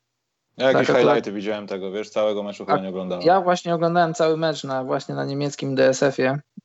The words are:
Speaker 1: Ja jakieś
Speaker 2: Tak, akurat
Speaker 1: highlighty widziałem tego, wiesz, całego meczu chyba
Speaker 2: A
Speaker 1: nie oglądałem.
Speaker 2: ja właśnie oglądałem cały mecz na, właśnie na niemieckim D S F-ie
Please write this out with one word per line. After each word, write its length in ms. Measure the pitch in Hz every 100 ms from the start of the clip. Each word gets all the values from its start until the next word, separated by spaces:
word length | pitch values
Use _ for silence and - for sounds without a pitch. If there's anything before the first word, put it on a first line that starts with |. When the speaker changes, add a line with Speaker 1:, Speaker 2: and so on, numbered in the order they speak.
| _ _ _ _ _ -
Speaker 1:
Ja 100 | 131
jakieś 200 | 131 127
Speaker 2:
Tak, 80 | 135
akurat 120 | 117
Speaker 1:
highlighty 240 | 120 110
widziałem 360 | 101 98 104 98
tego, 240 | 98 95
wiesz, 180 | 101 104
całego 340 | 110 107 101
meczu 220 | 101 101 101
chyba 120 | 147
Speaker 2:
A 40 |
Speaker 1:
nie 80 | -
oglądałem. 360 | 185 185 180 160
Speaker 2:
ja 160 | 190
właśnie 340 | 180 180 175 170
oglądałem 380 | 165 175 170
cały 240 | 160 160 160
mecz 260 | 160 139
na, 200 | 139 131
właśnie 320 | 131 143 - 139
na 100 | 139
niemieckim 500 | 139 143 - 139 131
D 120 | 131
S 160 | 131
F-ie 360 | 143 - 131 147 - -